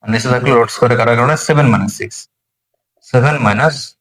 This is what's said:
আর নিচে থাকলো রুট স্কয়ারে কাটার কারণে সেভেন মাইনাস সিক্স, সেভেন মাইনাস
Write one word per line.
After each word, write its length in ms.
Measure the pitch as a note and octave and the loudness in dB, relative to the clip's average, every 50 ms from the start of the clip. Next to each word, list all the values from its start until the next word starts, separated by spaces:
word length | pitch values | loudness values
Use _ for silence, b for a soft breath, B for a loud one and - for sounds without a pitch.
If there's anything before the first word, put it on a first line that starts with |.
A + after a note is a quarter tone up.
আর 80 | - A2 | -4 -2
নিচে 200 | A2 A2+ A2+ C3 | -4 -2 0 0
থাকলো 260 | B2 B2 B2 C#3 C3 | -2 0 2 2 2
রুট 140 | A#2 A#2 A2+ | 2 2 0
স্কয়ারে 260 | - - B2 A#2+ A#2+ | 0 0 2 2 2
কাটার 200 | A2 A2+ A#2 A#2+ | 2 2 2 2
কারণে 220 | A#2 B2 C#3 D#3 | 2 2 0 0
সেভেন 280 | D#3 - - D#3 D3+ D3 | -2 0 0 2 4 4
মাইনাস 260 | B2 A2 G2 G2 G2 - | 4 2 2 0 -4 -6
সিক্স, 360 | - - - - - - _ _ _ _ _ _ _ _ _ _ _ _ _ _ _ | -8 -12 -12 -12 -16 -20 _ _ _ _ _ _ _ _ _ _ _ _ _ _ _
সেভেন 360 | _ - - B2+ B2 D3 D3+ | _ -4 -2 -2 0 0 -2
মাইনাস 580 | C#3 A#2 G#2 G#2 G#2+ C#3+ D#3+ D3+ - - - _ _ | 0 -2 -2 0 0 0 -2 -2 -4 -14 -16 _ _